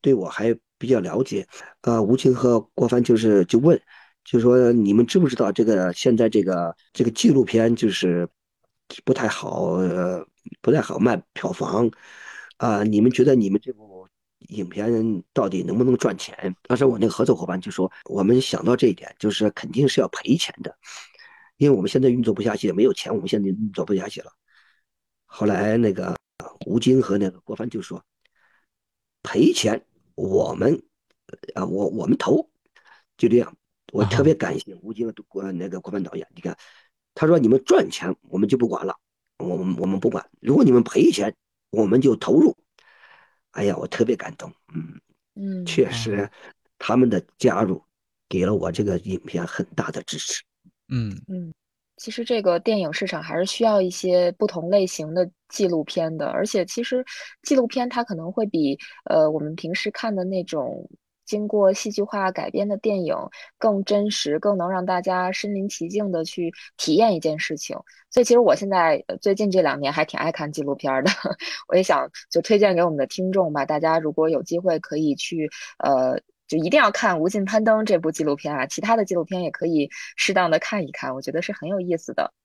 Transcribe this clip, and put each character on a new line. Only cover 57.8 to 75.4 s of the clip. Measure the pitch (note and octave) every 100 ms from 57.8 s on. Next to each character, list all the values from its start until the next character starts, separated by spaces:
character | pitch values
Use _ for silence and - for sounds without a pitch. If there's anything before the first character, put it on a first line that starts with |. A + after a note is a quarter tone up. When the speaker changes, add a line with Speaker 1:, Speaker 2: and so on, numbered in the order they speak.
| B3
Speaker 3:
它 | B3
可 | A#3+
能 | E3+ E3
会 | G3 G#3+
比， | F3 D3 C#3 - -
呃， | - D#3+ D#3
我 | D#3
们 | D3+
平 | D#3+ D#3+
时 | F#3 G#3+
看 | - A3+ G3+
的 |
那 | F#3 F#3+
种 | E3+ D#3 B2+ - - _ _ _
经 | - G#3 G#3
过 | G#3 G3
戏 | G3+ A3
剧 | G#3
化 | G3+ G#3 F#3+
改 | F#3+ -
编 | - G3+
的 | G3+
电 | A3 G3
影 | E3 D3 - - - _
更 | A#3 G3+
真 | G3 G#3 G#3
实， | G#3 D3+ D3+
更 | G#3 G3+
能 | F3
让 | F#3
大 | F3+ F3+
家 | F#3+ F3+ F3+
身 | F#3+ G#3
临 | G3+ G3
其 | - E3+
境 | G3+ G#3
地 | E3+
去 | D#3+ - E3+ - - _
体 | -
验 | D#3+ A3+
一 | F3
件 | D#3 D3+
事 | - D3+
情。 | - - - _ _
所 | -
以 |
其 | A#3+
实 | A#3+
我 | A3 C#3
现 | G3
在， | F#3+ E3 D3 -
呃， | -
最 | G#3
近 | G3 G#3+
这 | F#3
两 | D#3 C#3
年 | C#3+
还 | D#3
挺 | D#3 -
爱 | D#3
看 | E3 D3+
纪 | D3+
录 | C#3+
片 | C#3 C#3+
儿 | C3+
的， | D3
<laughs> | G3+ - D3+ - - -
我 | F3+
也 |
想 | F#3 D3+ C3+ - -
就 | E3
推 | - G#3
荐 | G3+
给 | E3+
我 | F3
们 | D3+
的 | C3+
听 | - F#3
众 | F#3+ E3+
吧， | D3
大 | C3+ D3+
家 | D#3+ E3
如 | D#3
果 | D3 D#3+
有 | D3+
机 | - E3+
会 | F#3 D#3+
可 | - D3+
以 | D#3
去， | C#3+ - E3